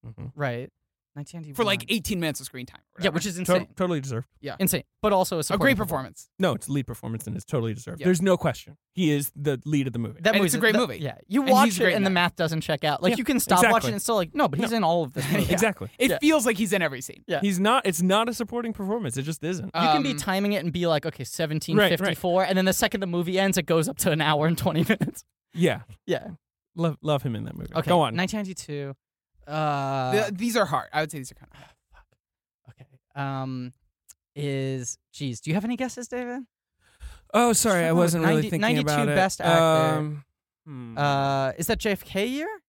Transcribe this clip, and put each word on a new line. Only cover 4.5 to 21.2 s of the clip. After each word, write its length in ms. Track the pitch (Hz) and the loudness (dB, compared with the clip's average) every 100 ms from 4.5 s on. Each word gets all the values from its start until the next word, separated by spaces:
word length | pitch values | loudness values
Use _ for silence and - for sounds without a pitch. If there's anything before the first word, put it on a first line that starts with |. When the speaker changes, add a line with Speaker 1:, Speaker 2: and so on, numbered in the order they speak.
| 117 | -4
Speaker 2:
Insane. 220 | 190 160 - _ | -2 -2 -6 _
But 140 | 214 | 2
also 220 | 196 180 170 | 2 2 -2
a 20 | |
Speaker 3:
A 40 | |
Speaker 2:
supporting 180 | 151 196 | -2 2
Speaker 3:
great 140 | 269 233 | 2 2
Speaker 2:
performance. 500 | 190 160 113 - - | 0 -4 -6 -16 -20
Speaker 3:
performance. 20 | _ | _
Speaker 1:
No, 140 | 185 | 0
it's 160 | 113 - | 0 -2
a 40 | |
lead 140 | 139 131 | -4 -4
performance 400 | 117 117 113 - | -8 -8 -8 -8
and 80 | 110 | -10
it's 100 | - | -4
totally 260 | 143 113 | -4 -2
deserved. 280 | 107 - 170 | -6 -10 -4
Speaker 3:
Yeah. 40 | |
Speaker 1:
There's 160 | 180 180 | 0 2
no 160 | 190 180 | 4 2
question. 400 | 170 - - 151 _ | 0 -4 -10 -20 _
He 180 | - 175 | -2 2
is 200 | 143 143 | 2 -2
the 240 | - 147 131 | -4 -4 -4
lead 220 | 147 151 135 | 0 0 0
of 80 | |
the 40 | 120 | -2
movie. 220 | 110 - | -6 -2
Speaker 2:
That 140 | 175 | 0
Speaker 3:
And 60 | 208 | 2
Speaker 2:
movie's 100 | 190 | 2
Speaker 3:
it's 60 | 208 | 2
a 20 | |
great 120 | 240 | 4
Speaker 2:
the, 60 | 220 | 4
Speaker 3:
movie. 180 | 233 101 | 0 -4
Speaker 2:
yeah. 180 | 143 - - | -8 -10 -4
You 140 | 214 | -2
Speaker 3:
And 80 | 269 | 4
he's 60 | |
Speaker 2:
watch 220 | 254 269 185 | 6 6 4
Speaker 3:
a 40 | |
great 120 | 220 | 2
Speaker 2:
it 20 | 202 | 2
and 80 | |
the 60 | 196 | 2
Speaker 3:
man. 140 | 185 | 2
Speaker 2:
math 120 | 175 - | 2 0
doesn't 240 | 165 160 | -2 -2
check 240 | - 151 | -2 -2
out. 180 | 156 143 | 0 0
Like, 100 | 185 | 2
Speaker 1:
Yeah, 40 | 233 | 0
Speaker 2:
you 80 | |
can 160 | 247 254 | 0 0
stop 200 | - 180 | 4 6
Speaker 1:
exactly. 120 | 226 | 6
Speaker 2:
watching 200 | 226 139 | 4 2
and 80 | 104 | -4
still 140 | - 226 | 0 0
like, 180 | 170 | 0
no, 120 | - 247 | 0 0
but 120 | 139 | 0
he's 120 | 220 | -2
Speaker 1:
No. 40 | 226 | 0
Speaker 2:
in 80 | |
all 200 | 175 175 | 2 0
of 100 | 147 | -2
this 100 | - | -4
Speaker 3:
<laughs> 80 | 139 | -2
Speaker 2:
movie. 120 | 196 190 | 0 2
Speaker 3:
Yeah. 60 | |
Speaker 1:
Exactly. 360 | 185 220 190 95 - | 2 0 0 -10 -2
Speaker 3:
It 120 | 254 | 0
Speaker 2:
Yeah. 80 | 170 | 2
Speaker 3:
feels 260 | 294 311 | 4 4
like 140 | 240 208 | 2 0
he's 160 | 214 | 0
in 80 | 196 | 0
every 180 | 165 131 | 0 -4
scene. 240 | - - 113 | -12 -16 -4
Speaker 2:
Yeah. 140 | 156 | -2
Speaker 1:
He's 180 | 202 180 | 0 2
not, 280 | 202 262 196 | 2 2 2
it's 160 | 160 | 0
not 260 | 180 196 226 | 2 2 2
a 60 | |
supporting 400 | 226 226 240 233 | -2 -6 -6 -6
performance. 420 | 220 190 226 180 127 | -6 -4 -4 -4 -4
It 60 | |
just 200 | 139 160 | -6 -6
isn't. 220 | 160 180 190 | -6 -6 -4
Speaker 2:
You 60 | 165 | 0
can 220 | 165 151 | 4 4
be 80 | 139 | 2
Speaker 3:
Um, 60 | 147 | -4
Speaker 2:
timing 340 | 170 190 202 | -2 -2 0
it 120 | 202 | -2
and 60 | 170 | -2
be 140 | 165 170 | -2 0
like, 200 | 151 156 | 0 -2
"Okay, 180 | - | -8